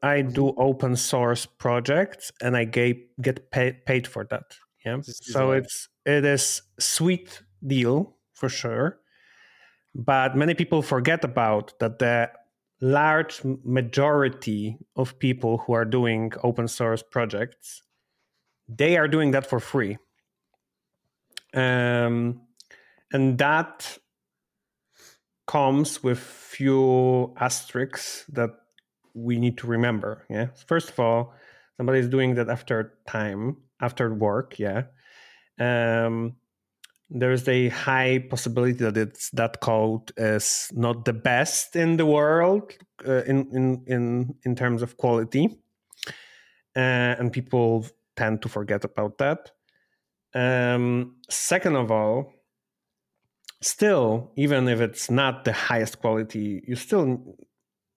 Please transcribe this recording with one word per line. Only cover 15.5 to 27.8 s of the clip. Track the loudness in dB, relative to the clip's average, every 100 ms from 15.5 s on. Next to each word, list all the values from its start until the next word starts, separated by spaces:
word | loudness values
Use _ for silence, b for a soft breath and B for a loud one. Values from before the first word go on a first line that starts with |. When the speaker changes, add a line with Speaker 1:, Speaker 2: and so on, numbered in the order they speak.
| -2
Speaker 1:
who | 0
are | 0
doing | 0 0 0 0 -2 -2
open | -2 -2 -4
source | -2 -2 -2
projects, | -4 -4 -4 -4 -8 -10 -20 -20 _ _ _ _ _ _ _ _ -16
they | 0 2 4
are | 2
doing | 2 2
that | 2
for | 0 -4
free. | -2 -2 -2 -6 _ _ _ _ _ _ _ _ _ _ _ _ _ -20 -8
Um, | -2 0 2 2 2 2 0 -2 -4 -14 _ -20 b b b b
and | 0 2 2
that | 2 2 0 -10 -16 -16 _ _ _ _ _ _ _ _ _ b b b _ _ -4
comes | 0 4 4 2 0
with | -2 -2
few | -4 -20 -20 -2 2 4 4 4 4 2 0 -2
asterisks | -2 -2 -6 -6